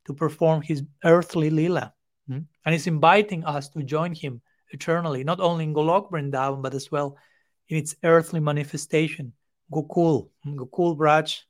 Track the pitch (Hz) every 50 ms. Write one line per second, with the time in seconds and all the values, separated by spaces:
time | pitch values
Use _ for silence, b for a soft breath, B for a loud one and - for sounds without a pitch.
0 | _ - 143 139 165 151 151 - 175 160 160 156 151 156 160 143 139 - _ _
1 | - 170 165 175 170 - - 170 156 151 156 156 156 175 180 156 120 - _ _
2 | _ _ _ _ _ - 131 135 165 - _ _ - 156 160 165 143 180 165 151
3 | 151 160 180 208 214 208 196 165 165 160 147 143 139 - - 156 143 127 147 156
4 | 165 180 170 156 - 143 123 117 _ _ _ _ _ _ - 139 - - 165 170
5 | 170 160 143 127 131 147 175 185 190 170 170 165 160 156 151 151 151 160 170 196
6 | 202 - 180 160 139 139 139 131 131 139 139 135 135 135 135 135 135 - - 147
7 | 143 139 143 b b b b b b b b b _ - 165 160 147 151 - _
8 | - 170 165 165 160 - - 165 151 151 147 147 147 143 - 147 - - - 156
9 | 160 156 - - 143 120 - _ _ _ _ _ _ - - 156 147 151 - 175
10 | 170 165 156 120 - - _ _ - 143 147 139 127 127 - - 175 170 165 143
11 | 156 151 151 156 156 151 - - - _